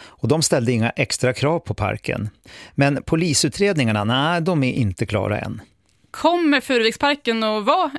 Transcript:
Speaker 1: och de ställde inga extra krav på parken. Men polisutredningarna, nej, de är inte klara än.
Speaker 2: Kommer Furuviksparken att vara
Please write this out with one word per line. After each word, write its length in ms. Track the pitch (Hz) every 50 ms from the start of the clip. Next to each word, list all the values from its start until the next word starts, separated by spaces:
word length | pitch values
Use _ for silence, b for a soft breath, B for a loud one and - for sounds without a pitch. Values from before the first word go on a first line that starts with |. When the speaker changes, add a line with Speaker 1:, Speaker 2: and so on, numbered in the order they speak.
Speaker 1:
och 280 | - - - - - 113
de 140 | 147 160 156
ställde 300 | - - 147 117 113 127
inga 180 | 113 110 117
extra 420 | - - 135 - - - - 123 123
krav 260 | - - 143 165 170
på 160 | - - 107
parken. 560 | - 107 98 104 113 - - - - 104 107 - _ _ B B B B B B
Men 280 | B 139 139 143 - -
polisutredningarna, 1000 | - - 160 165 180 139 - - 156 - - 202 202 202 151 131 113 107 107 104
nej, 360 | 107 120 131 139 156 175 175
de 240 | 160 175 180 156 135
är 80 | 127 -
inte 340 | - 123 101 90 - 120
klara 320 | - 110 107 95 104 104 -
än. 220 | - - 104 101 - - _ _ _ _ _ _ _ _
Speaker 2:
Kommer 500 | - - - 311 349 349 339 302 285 262
Furuviksparken 840 | - - 269 240 220 220 226 - - 285 294 285 - 240 226 226 220
att 200 | 214 214 214 202
vara 260 | 214 294 370 359 302 269